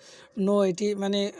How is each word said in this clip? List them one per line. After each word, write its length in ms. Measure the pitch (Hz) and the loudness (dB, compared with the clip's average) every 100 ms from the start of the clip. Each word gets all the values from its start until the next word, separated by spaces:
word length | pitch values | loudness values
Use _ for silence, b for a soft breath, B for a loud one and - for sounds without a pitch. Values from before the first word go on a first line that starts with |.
| B B B - | B B B -2
know 260 | 190 202 190 | 2 4 2
এটি 260 | 175 208 | 0 -2
মানে 380 | 202 196 202 202 | -2 -2 -2 -2